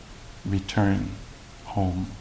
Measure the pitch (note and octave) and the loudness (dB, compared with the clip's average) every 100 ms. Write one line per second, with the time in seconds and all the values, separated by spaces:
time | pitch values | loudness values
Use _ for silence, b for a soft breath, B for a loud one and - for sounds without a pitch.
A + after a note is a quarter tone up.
0 | - - - - G2 G2 - A2 G2 G2 | -14 -14 -14 -8 2 2 2 4 6 6
1 | G2+ - - - - - - G#2 F#2 F2+ | 2 -6 -10 -14 -16 -16 -4 2 2 2
2 | F#2 - | -2 -4